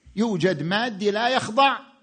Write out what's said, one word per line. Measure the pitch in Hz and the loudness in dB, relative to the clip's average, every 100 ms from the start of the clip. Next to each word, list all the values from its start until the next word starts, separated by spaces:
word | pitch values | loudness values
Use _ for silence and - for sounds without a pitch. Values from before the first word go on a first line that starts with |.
| - 190 | -14 -2
يوجد | 233 185 175 160 | -2 2 0 0
مادي | 160 202 247 196 208 | -2 -2 -4 -2 -2
لا | 208 240 | 0 0
يخضع | 254 233 220 277 226 - _ | 0 -2 2 2 2 -10 _